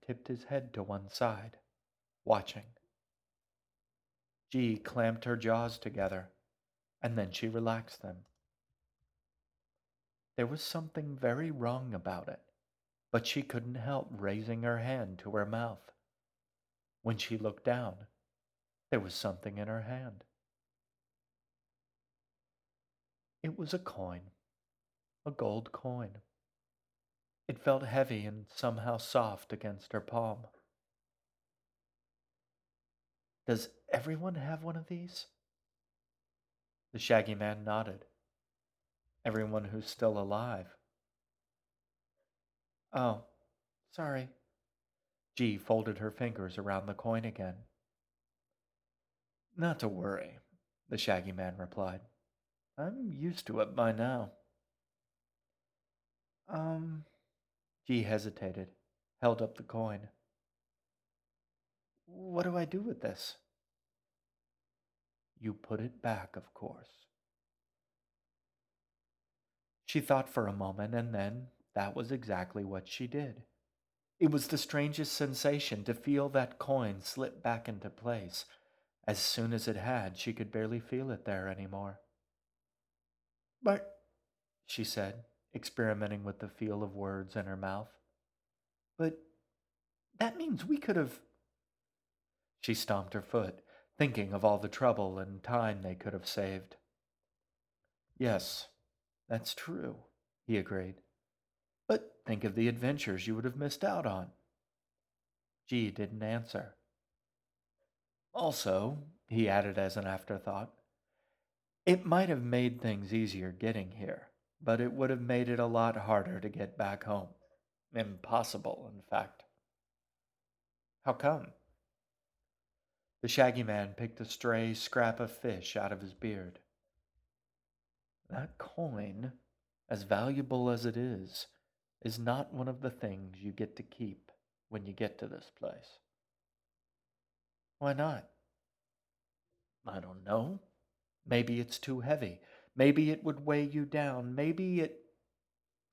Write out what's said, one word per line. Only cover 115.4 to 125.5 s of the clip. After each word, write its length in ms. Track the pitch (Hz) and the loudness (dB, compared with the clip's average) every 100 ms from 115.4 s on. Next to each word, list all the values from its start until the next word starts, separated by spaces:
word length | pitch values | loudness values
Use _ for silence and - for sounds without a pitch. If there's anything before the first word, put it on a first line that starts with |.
| 123 | 4
it 100 | 120 | 2
a 60 | 117 | 4
lot 320 | 117 113 113 | 6 4 2
harder 420 | 101 107 92 92 | 4 4 4 -4
to 80 | 104 | -6
get 300 | - 98 - | -4 -8 -2
back 260 | 101 101 | -2 -2
home. 320 | 104 101 92 - _ _ _ _ _ | -2 -2 -4 -14 _ _ _ _ _
Impossible, 960 | 117 104 92 - 117 113 104 - - 113 | -4 -4 -6 0 2 2 -2 -4 -6 -10
in 140 | 101 | -16
fact." 420 | - 104 104 - - _ _ _ _ _ _ _ _ _ _ _ _ _ _ _ | -2 0 0 -12 -20 _ _ _ _ _ _ _ _ _ _ _ _ _ _ _
"How 80 | 135 | 0
come?" 420 | 127 143 156 - - _ _ _ _ _ _ _ _ _ _ _ _ _ _ _ _ | 2 4 2 -2 -18 _ _ _ _ _ _ _ _ _ _ _ _ _ _ _ _
The 80 | 117 | 0
Shaggy 360 | - 127 120 | 8 8 8
Man 300 | 110 104 101 | 0 0 0
picked 280 | 98 117 113 | -4 -6 -6
a 40 | 110 | -10
stray 480 | - 120 113 113 | -2 2 4 2
scrap 460 | 110 - 127 117 113 | 0 0 4 4 4
of 120 | 113 | -4
fish 440 | - 123 | -2 -4